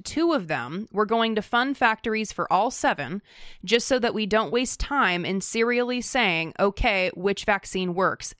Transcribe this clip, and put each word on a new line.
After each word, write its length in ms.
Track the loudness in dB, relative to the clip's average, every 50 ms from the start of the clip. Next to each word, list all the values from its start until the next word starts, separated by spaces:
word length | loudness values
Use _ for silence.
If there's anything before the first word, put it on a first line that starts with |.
| -10
two 280 | -6 -2 0 2 2
of 160 | 2 0 0 -2
them, 400 | -4 -4 -4 -4 -6 -8 -8 -4
we're 140 | -2 -2 0
going 320 | 2 2 2 2 2 0
to 60 | -2
fund 340 | -2 0 0 0 0 0 0
factories 560 | 2 2 2 2 0 -2 -4 -2 -2 -2 -4
for 200 | -4 -4 0 2
all 200 | 2 2 2 0
seven 500 | -2 0 0 0 0 0 -4 -6 -6 -8 -10 _ -20 -18 -18 -18 -16 -12 -2
just 220 | 0 2 2 4
so 140 | 2 2 2
that 140 | 2 0 0
we 120 | -2 0
don't 240 | 2 2 2 2 2
waste 300 | 0 0 0 0 -2 -4
time 440 | -4 -2 0 2 2 2 2 0 -2
in 160 | -2 -2 -2
serially 600 | -2 -2 0 0 2 2 2 2 0 0 -2 -4
saying, 540 | -4 -2 0 2 2 2 2 0 -2 -4 -2 0
'Okay, 520 | 0 0 2 2 0 2 2 2 0 0 -2
which 300 | -2 -2 -2 -2 0 0
vaccine 500 | 0 0 0 -2 -6 -4 -4 -2 -2 0
works?' 400 | 2 2 2 0 -2 -6 -10 -6 -4